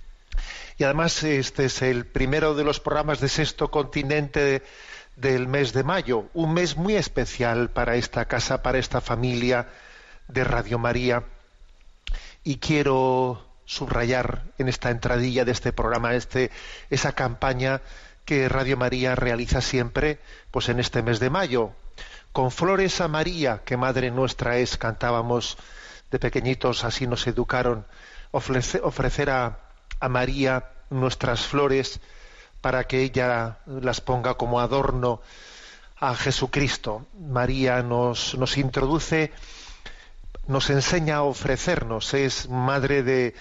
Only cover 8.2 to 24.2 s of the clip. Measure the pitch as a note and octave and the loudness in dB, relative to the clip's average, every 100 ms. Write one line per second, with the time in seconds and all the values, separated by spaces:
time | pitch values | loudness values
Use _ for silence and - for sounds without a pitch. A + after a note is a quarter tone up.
8.2 | A#2 B2 - C3 B2+ C3 B2+ B2+ - A#2 | -2 0 0 0 0 0 0 -2 -2 -2
9.2 | B2 A#2+ B2 B2 A#2+ - - - - - | 0 0 2 2 0 -10 -20 -20 -20 -20
10.2 | - B2+ B2+ B2 G#2 A#2+ A#2+ A#2+ B2 A#2+ | -8 -2 0 2 0 0 0 2 2 0
11.2 | - - - - - - - - - - | -2 -14 -20 -20 -20 -20 -20 -16 -4 -4
12.2 | - - - C3 - D3+ C#3+ C3+ C3 B2+ | -6 -12 -6 -4 0 2 4 4 4 4
13.2 | B2+ A#2+ - - - - C#3 A#2+ A#2 B2+ | 2 -2 -10 -20 -12 -8 -2 0 2 2
14.2 | B2 - - - C3 A#2+ B2 A#2 A#2+ A#2+ | 0 -4 -6 -4 -2 0 -2 0 0 0
15.2 | B2+ B2 A#2+ A#2 B2+ - A2+ A#2 A#2 B2 | 2 2 2 0 -2 0 0 0 2 0
16.2 | - C3 B2+ - - - - C3 D3 - | 0 -2 -2 -2 -16 -14 -4 -2 0 0
17.2 | C3 A#2+ C3+ B2+ C3 C3+ - - - - | -2 0 -2 0 0 -2 -4 -18 -20 -14
18.2 | - D3 C3 C3 C3 C3+ B2 B2+ B2+ B2+ | -2 2 2 2 0 2 2 2 0 2
19.2 | B2+ A#2 A#2+ C3+ - C3 A#2+ C3 D3+ D3 | 2 0 0 0 2 0 0 0 0 -2
20.2 | - - - C3 - A#2+ A#2 B2 A#2 A2+ | -8 -20 -6 -4 0 0 0 0 2 2
21.2 | B2+ F3 F3+ B2 G#2+ - - - - - | 2 2 2 0 0 -4 -16 -14 -16 -18
22.2 | - - C3 - E3+ F#3+ F#3+ - F3 D3+ | -8 0 0 2 2 4 2 2 0 0
23.2 | D#3 F3 C#3 G#2+ - B2 C3 C3 B2+ A#2+ | 0 0 0 0 -2 0 2 2 0 0